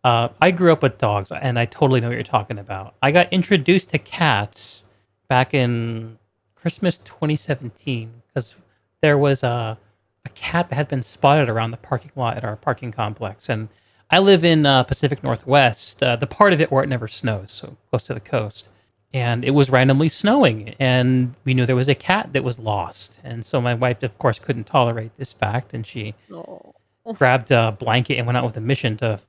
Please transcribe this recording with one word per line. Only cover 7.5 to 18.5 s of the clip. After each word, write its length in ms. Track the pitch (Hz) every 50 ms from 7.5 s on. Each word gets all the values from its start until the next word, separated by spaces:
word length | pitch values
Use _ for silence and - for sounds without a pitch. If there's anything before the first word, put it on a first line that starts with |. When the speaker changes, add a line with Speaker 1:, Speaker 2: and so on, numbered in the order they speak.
| 143 - 131 117 _ _ _ 147 127 117 113 113 117 117 _ _ _
Speaker 1:
'cause 220 | 139 120 - - _ _ _ _ _ _ _ _ _
there 160 | - 151 147
was 260 | 139 143 143 139 127 -
a, 340 | 123 117 120 113 110 110 - _ _ _ _ _ _ _ _ _
a 40 | -
cat 380 | _ - - - - 170 175 -
that 60 | 131
had 120 | 135 151 -
been 140 | 143 131 120
spotted 440 | - - - - 139 143 156 143
around 240 | 120 110 113 113 113
the 60 | 117
parking 340 | - - - 135 123 - - _
lot 180 | 139 123 113 120
at 80 | 120 123
our 140 | 113 107
parking 340 | - - 147 123 - 135 120
complex. 560 | 110 - 110 107 107 - 113 98 95 _ -
And 220 | - 120 107 110 107 _ _ _ _ _ _ _ _
I 80 | 156 180
live 240 | 196 196 196 170 165
in, 220 | 170 165 156 147
uh, 180 | 139 135 131 123
Pacific 400 | - - - - 135 143 - -
Northwest, 800 | 135 120 - - 127 135 143 135 123 107 - - - - - -
uh, 120 | 127 120
the 100 | 117 139
part 240 | - - - 208 202 180
of 60 | 147
it 120 | 156 -
where 120 | 139 135 139
it 60 | 147
never 180 | 131 120 113
snows, 440 | 107 - - - 120 107 98 98 -
so 260 | - - - 101 - _ _ _
close 140 | - 117 -
to 100 | - 120
the 60 | 127
coast. 480 | - - - 120 107 104